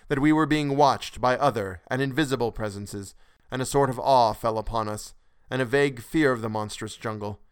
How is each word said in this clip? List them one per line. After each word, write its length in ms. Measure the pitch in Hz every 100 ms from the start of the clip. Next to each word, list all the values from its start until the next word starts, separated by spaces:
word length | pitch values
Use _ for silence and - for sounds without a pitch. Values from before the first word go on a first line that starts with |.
| -
that 100 | 143
we 140 | 147
were 140 | 156 151
being 300 | 151 147 139
watched 440 | 143 107 - -
by 160 | 123 123
other 460 | 139 113 95 90 -
and 140 | 127
invisible 500 | 139 131 143 127 117
presences, 600 | - 107 101 104 101 98 - _ _ -
and 120 | 131
a 40 | 127
sort 240 | 143 135
of 100 | 123
awe 320 | - 131 117
fell 260 | 104 117 110
upon 300 | 107 113 107
us, 260 | 107 - - _ _ -
and 120 | 127
a 40 | 123
vague 340 | 139 139 120
fear 300 | - 160 147
of 100 | 123
the 60 | 110
monstrous 480 | 107 104 - 110 -
jungle, 440 | 117 107 104 101 -